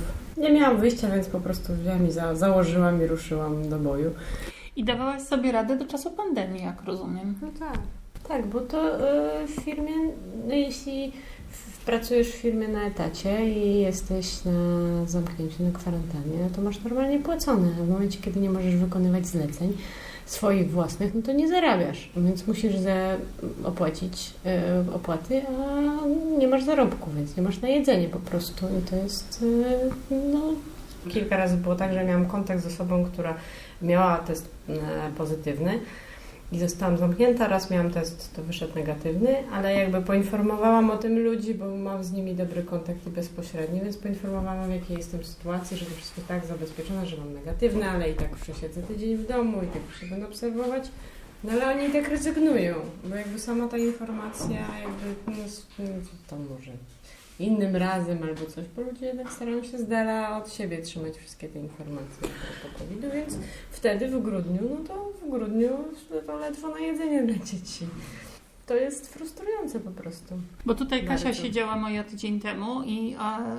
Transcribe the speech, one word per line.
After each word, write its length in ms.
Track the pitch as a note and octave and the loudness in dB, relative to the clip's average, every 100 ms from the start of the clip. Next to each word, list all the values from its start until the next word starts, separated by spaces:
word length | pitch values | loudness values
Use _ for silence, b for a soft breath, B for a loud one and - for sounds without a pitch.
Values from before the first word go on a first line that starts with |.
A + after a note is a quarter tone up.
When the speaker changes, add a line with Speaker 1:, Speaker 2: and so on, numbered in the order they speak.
| - - - D#4 | 0 -4 -6 2
Speaker 1:
Nie 160 | D4+ | 8
miałam 280 | D4 C4+ G#3+ | 8 8 8
wyjścia, 300 | A#3 A#3+ G#3+ | 6 4 2
więc 160 | F#3+ F#3 | 2 2
po 140 | F3+ | 0
prostu 320 | F3+ F3+ - | 0 -2 -2
wzięłam 320 | F3 F3 F#3 E3+ | 0 2 4 4
i 60 | |
za-, 220 | D#3+ E3 | 4 0
założyłam 680 | D#3+ G3 F#3 E3+ F3 F3 E3+ | 4 6 8 6 6 6 6
i 40 | D#3+ | 4
ruszyłam 640 | D#3+ - D#3 D#3 D3+ D3+ | 2 0 -2 0 -2 0
do 100 | D3+ | 0
boju. 320 | C#3+ C#3+ D#3+ E3+ B B B B B - | 0 2 0 -2 B B B B B -2
Speaker 2:
I 80 | |
dawałaś 380 | A3 A#3+ C4 C#4 | 0 0 0 -4
sobie 300 | C4+ C4+ B3+ | 0 0 2
radę 240 | A3+ G#3+ C4+ | 2 2 0
do 100 | C#4 | -2
czasu 240 | C#4 E4+ | -6 -6
pandemii, 520 | - G4+ A#3 F#3 F#3 | -4 -2 -2 -2 -4
jak 200 | F3+ F3+ | -6 -8
rozumiem. 500 | - F#3 F3+ F#3 G3 G3+ | -6 -6 -4 -4 -4 -4
Speaker 1:
No 60 | D4+ D#4 | -6 -8
tak. 200 | D#4 A3 - - - - - | -6 -4 -4 -8 -12 -12 -4
Tak, 180 | C#4 G3+ | -2 0
bo 140 | A#3 | -2
to, 480 | B3 D#4 D#4 - C#4 | -2 0 2 2 4
e, 380 | D4 D4 D4+ D4 | 4 2 0 -4
w 40 | |
firmie, 420 | C4+ D4+ D4+ D4+ D#4+ D#4+ - - A3+ A#3 | -6 -6 -4 -2 0 0 -2 -8 -8 0
no 60 | |
jeśli 580 | C#4+ C#4 - C#4 C4+ C4+ - B B B | 2 2 -2 -6 -6 -6 -8 B B B
w-, 340 | - - - | -14 -16 -8
pracujesz 440 | - A3+ A3+ A#3+ A#3 | 0 0 4 4 4
w 60 | |
firmie 340 | - A#3 A3 G#3+ | 2 0 2 0
na 140 | G#3+ | 0
etacie 680 | G#3 G3 E3 - F#3+ G#3+ A3+ | -2 -2 -2 -2 0 2 2
i 300 | G#3+ G3+ G3+ | 4 4 6
jesteś 640 | F#3+ F#3 - F#3 F#3 - | 4 2 -2 -2 -2 -2
na 640 | F3+ F3 F3 F3 F3 E3+ E3+ | 2 4 4 4 2 2 2
zamknięciu, 560 | F3 E3+ - D#3 D#3 | 0 0 -2 -4 0
na 160 | F3+ F3+ | 0 0
kwarantannie, 600 | F3+ E3 D#3+ D3 D3 E3 | -2 -2 -2 -4 -2 0
no 80 | F#3 F#3+ | 0 0
to 60 | |
masz 220 | G3+ G3+ | -2 -2
normalnie 340 | A#3 B3 C4+ C#4+ | -2 2 2 2
płacone. 500 | D#4 E4 C#4+ G#3+ F3 E3+ | 2 0 2 4 4 4
A 40 | |
w 40 | E3+ | 2
momencie, 300 | F#3+ G3 - | 2 2 0
kiedy 180 | G3 G3 | -2 0
nie 100 | G3 | 2
możesz 260 | F#3 F3+ F3 | 2 4 4
wykonywać 500 | F3+ F#3 F3+ F3+ F3 | 4 4 4 4 2
zleceń 500 | E3 D3 D3 F3+ G3+ B B B B B | 0 -2 0 -2 -2 B B B B B
swoich 440 | - G#3 G3 D#3 | 0 4 4 4
własnych, 440 | E3+ D#3+ - G3+ | 2 0 0 0
no 80 | A3+ | 0
to 100 | A3+ | 2
nie 160 | C#4+ D#4+ | 4 4
zarabiasz, 640 | F4+ D#4 F#3 E3+ - - F3 | 6 6 6 2 -2 -6 2
więc 300 | F3 F#3 A3 | 2 4 0
musisz 300 | - A3 F#3+ | 2 2 2
za-, 400 | F#3+ F#3+ F#3+ F#3 - - F3+ - | 2 2 2 0 -4 -8 -8 -4
opłacić, 680 | F#3 F3+ F3 - F3+ - - - F#3 | -4 0 0 0 -4 -6 -10 -6 0
e, 380 | F3+ F3 F3+ F3+ | 2 4 2 2
opłaty, 480 | F3+ - D#3+ - C4+ C4+ | 0 -2 -2 2 0 2
a 360 | C4 C#4 C#4+ D4 D4 D4 D#4+ D#4+ D4+ | -2 0 2 2 2 2 2 2 6
nie 100 | C4 | 6
masz 160 | C4 | 6
zarobku, 460 | C4 D4 G#3 - D#3 D3 | 6 6 4 2 -4 -2
więc 200 | C#3+ F3+ | -2 0
nie 60 | |
masz 180 | F#3+ F#3 | 0 2
na 80 | B3 | 4
jedzenie 400 | C#4+ C4+ F#3+ E3+ | 4 6 4 4
po 100 | F3+ | -2
prostu 480 | - F3 - - F#3 F#3 | -4 -4 -2 -4 -2 0
i 120 | F3+ | 0
to 60 | F#3 | 0
jest, 480 | G3+ - - - A#3 A#3 B3 B3+ C4 B3+ - | 0 -4 -8 -2 2 4 4 4 2 0 -2
e, 40 | C4+ C#4+ | 0 2
no... 80 | D4 D#4 D4+ - - - - F3 | 2 2 0 -4 -14 -14 -12 -4
Kilka 280 | G#3 G3 F#3+ | -2 2 2
razy 200 | F#3 F3+ | 4 4
było 180 | F3 | 2
tak, 200 | F3+ F#3+ | 2 2
że 100 | F#3 | 2
miałam 220 | F3+ F3+ F3+ | 4 4 4
kontakt 360 | G3+ F#3+ F3+ | 2 0 0
z 40 | E3+ | -2
osobą, 380 | - F3+ F3+ | -2 2 2
która 300 | F3 - E3 E3 B B B B | 2 0 -4 -4 B B B B
miała 340 | E3+ F3 F#3 E3+ | 4 6 6 4
test, 320 | E3+ D#3+ - - - | 0 -4 -6 -12 -6
e, 60 | D#3 D3+ D#3 D3+ D#3 | -4 -2 -2 -4 -2
pozytywny 640 | D#3 D#3 D3+ C#3+ F3 A3+ - B B B B B - | -2 -2 -2 0 2 0 -2 B B B B B -6
i 60 | E3+ | 0
zostałam 400 | F3 - F#3+ E3+ | 0 0 2 4
zamknięta. 500 | F3 F3+ B3 A#3+ G#3+ | 4 6 6 6 4
Raz 220 | F#3+ F#3 | 2 2
miałam 200 | F3+ F3 | 2 2
test, 460 | E3+ E3 - - - | 0 -2 -4 -12 -8
to 60 | |
wyszedł 320 | D#3+ E3+ D#3+ | -6 -4 -4
negatywny, 600 | D#3+ D3+ D3+ E3 F3 B3 C4+ B3+ | -2 -2 -2 0 4 4 4 2
ale 220 | G3 G3 | 0 2
jakby 280 | G3 F#3+ F#3 | 4 4 2
poinformowałam 880 | F#3 G3 G3 G#3+ G#3+ G#3 A3 A3+ A3 | 4 2 4 2 2 4 6 8 6
o 60 | G#3 | 4
tym 220 | A3+ A3+ | 2 4
ludzi, 360 | A3+ A3+ G#3+ | 4 2 0
bo 220 | F#3+ G3 G3 | -2 -4 -4
mam 280 | G3 G3 | -4 -4
z 80 | F3+ | -4
nimi 220 | G3 F#3 | -4 -2
dobry 280 | F3+ F3 E3+ | -2 -2 -2
kontakt 440 | F3 F3 F3 F3 F3+ | -2 -4 -4 -6 -6
i 40 | |
bezpośredni, 720 | F3 E3+ - E3+ E3 D#3+ F3+ | -6 -6 -8 -8 -4 -2 -2
więc 160 | G#3 G3+ | -2 -4
poinformowałam, 760 | G3+ G3 G3 F#3+ F#3+ F#3 F#3 | -4 -4 -2 -2 -2 -2 -2
w 40 | |
jakiej 220 | F3+ F3+ E3+ | -2 -2 -6
jestem 280 | E3+ F3 | -4 -8
sytuacji, 520 | - - E3+ F3+ F3 F3 | -8 -10 -4 -4 -4 -6
że 100 | E3+ | -8
to 80 | |
wszystko 260 | D#3+ - - - | -10 -12 -12 -6
tak 180 | F3+ E3 | -6 -4
zabezpieczone, 600 | D#3+ D#3 D#3+ D#3+ F#3+ E3+ | -6 -8 -8 -6 -4 -4
że 100 | D3+ | -6
mam 160 | D3 | -8
negatywny, 580 | C#3+ D3+ - A#3 G#3+ G3 | -8 -6 2 2 2 0
ale 200 | F3+ E3 | 0 0
i 40 | |
tak 160 | D3+ - - | 0 -2 -4
przesiedzę 460 | - D3+ D#3 F3 | -10 -8 -8 -8
tydzień 340 | F3 G#3 A3 A3 | -6 -4 -2 0
w 100 | G#3+ | 0
domu 320 | B3 A3+ G3+ | 0 2 0
i 40 | F3 | -2
tak 340 | D#3 - - | -4 -8 -10
się 60 | F3+ | -8
będę 200 | F#3+ G#3 | -8 -8
obserwować. 640 | - A#3 A3+ B3 C4 C4 - B B B B | -6 -4 -2 -2 -2 -4 -10 B B B B
No 80 | G#3+ | -2
ale 220 | A#3 C4 | 2 2
oni 140 | C#4 C#4+ | 2 2
i 40 | |
tak 160 | C#4+ C#4+ | 2 2
rezygnują, 680 | D4 D#4 D#4 D#4 A#3 F3 D#3+ D#3 - | 0 0 4 6 6 2 0 -6 -10
bo 100 | F#3 | -8
jakby 240 | G3+ G#3 A3 | -6 -6 -8
sama 300 | A#3 A#3 A#3+ | -4 -2 0
ta 100 | A#3 | 0
informacja 800 | A#3 A#3 A3+ A3 G#3+ - A3 G#3+ | 0 0 -6 -6 -8 -6 -4 -4
jakby, 800 | G#3+ G#3+ G3+ G3 G3+ G3+ - G#3+ | -4 -8 -8 -8 -8 -8 -8 -8
no, 60 | |
s-, 220 | G3+ - - - | -8 -12 -14 -8
no, 60 | |
co 460 | G3 F#3 F3+ F3 - | -8 -6 -10 -14 -14
tam 160 | D3 C#3 C3 | -10 -10 -10
może 120 | C3 B2 - - B B B B | -12 -16 -16 -20 B B B B
innym 380 | G#3 G#3+ G3 F3+ | 2 2 4 2
razem 420 | F#3 F#3 F3 E3+ | 2 0 0 -2
albo 240 | D#3+ D#3 D#3+ | -4 -6 -8
coś, 180 | - - A#3+ | -10 -10 -8
bo 60 | |
ludzie 240 | B3+ B3 B3+ | -8 -6 -6
jednak 260 | B3 B3 | -6 -8
starają 320 | - A#3 A#3+ | -8 -4 -4
się 140 | A#3+ B3 | -4 -6
z 100 | G#3+ | -2
dala 500 | A3+ A3 A3 G#3+ G#3+ | 0 0 0 -2 -4
od 140 | G#3+ | -8
siebie 300 | - F#3+ E3 | -8 -6 -6
trzymać 340 | E3 E3 D#3+ D#3 | -8 -8 -8 -10
wszystkie 320 | - - D3+ | -16 -14 -12
te 100 | D3 | -10
informacje 600 | D3 - D3 C#3+ C#3 - | -12 -12 -10 -10 -10 -10
a 380 | - C#3 - - | -10 -8 -10 -10
propos 180 | C#3+ - | -12 -12
covidu, 280 | - G#3+ C#4 | -10 -8 -6
więc 240 | C#4+ D4+ G3+ B B B | -4 -6 -8 B B B
wtedy 380 | - A3+ G3+ C4 | -2 0 0 0
w 140 | C4 | -2
grudniu, 380 | G#3+ F#3 E3+ F#3 A#3+ | -2 -2 -2 -2 -2
no 180 | D4+ E4 | -4 -6
to 240 | G4 G4+ G4 D#4 | -8 -8 -10 -6
w 40 | |
grudniu 400 | B3 G#3+ A3 B3 C4+ D#4 - - D#4+ D4+ | -4 0 2 2 0 -6 -12 -8 -8 -6
to 100 | D4+ | -6
ledwo 320 | D4 D4 D#4 | -6 -8 -8
na 100 | D#4 | -6
jedzenie 440 | D#4+ D#4 D#4+ C#4+ | -4 -2 0 2
dla 220 | A3+ F#3+ | 2 0
dzieci. 420 | - F3+ - - E3+ - B B B B B - - | -4 -8 -8 -10 -10 -10 B B B B B -14 -2
To 80 | |
jest 400 | B3 C#4 C#4+ - | 0 0 -4 -12
frustrujące 640 | - D#4+ - G4+ G#4+ D4+ A3 | -14 -14 -8 -6 -4 -4 -6
po 100 | F#3 | -8
prostu. 440 | F3+ F3 E3 - F3+ F3+ - A#3 | -10 -12 -12 -10 -10 -10 -4 -2
Speaker 2:
Bo 80 | |
tutaj 300 | A#3 C4 C4 | 0 0 0
Kasia 200 | F3+ C4+ | 0 0
Speaker 1:
Bardzo. 180 | B3+ F#3+ | 0 0
Speaker 2:
siedziała 340 | A3+ A3 D#4 A3 | -2 0 0 0
moja 280 | G#3+ G#3 | -2 -2
tydzień 360 | G#3 G3+ G#3+ G#3 | -4 -6 -4 -2
temu 420 | G#3 F#3+ G#3+ C4 | -2 -4 -4 -4
i, 340 | B3+ G#3+ A3+ - G#3+ A3 A3+ | -2 -2 -2 -2 -4 -4 -4